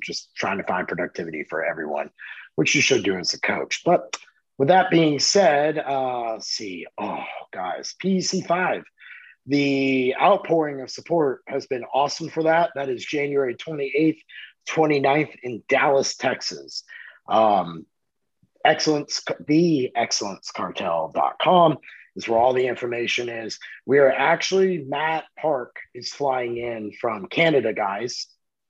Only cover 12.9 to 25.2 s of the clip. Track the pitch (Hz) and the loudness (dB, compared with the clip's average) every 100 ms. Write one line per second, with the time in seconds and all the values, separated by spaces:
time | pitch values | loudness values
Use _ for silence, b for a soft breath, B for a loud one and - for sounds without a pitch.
12.9 | 120 - 151 143 139 131 120 - 151 139 | -6 -4 -4 -2 0 0 -4 -8 -6 -2
13.9 | 135 160 156 _ B B _ - - 156 | 2 2 0 _ B B _ -4 0 2
14.9 | 143 135 143 147 - 123 110 - 135 139 | 4 2 2 0 -6 -10 -10 0 2 4
15.9 | 139 123 - 131 120 - 73 69 - B | 4 2 -2 -4 -4 -6 -10 -12 -16 B
16.9 | B B B - 98 110 101 85 82 - | B B B -2 2 4 4 0 -8 -16
17.9 | _ _ _ _ _ _ _ 147 156 - | _ _ _ _ _ _ _ 2 2 2
18.9 | 151 147 - - - - 151 175 151 127 | 0 -2 -8 -8 -8 0 4 4 2 0
19.9 | - 117 - 107 92 - - 95 - 98 | -2 -2 -2 -4 -8 -12 -8 -8 -4 -2
20.9 | 82 80 - 71 - - 180 170 143 B | -2 -2 0 0 0 4 6 6 4 B
21.9 | B B - 101 113 123 127 127 117 123 | B B -12 -2 2 4 4 0 -2 -4
22.9 | 120 117 - 120 117 107 - B B - | -4 -2 -2 -4 -8 -10 -12 B B 2
23.9 | 139 139 127 139 165 - 190 190 175 135 | 6 6 6 2 2 2 2 2 0 -4
24.9 | 143 156 160 | -4 -2 -4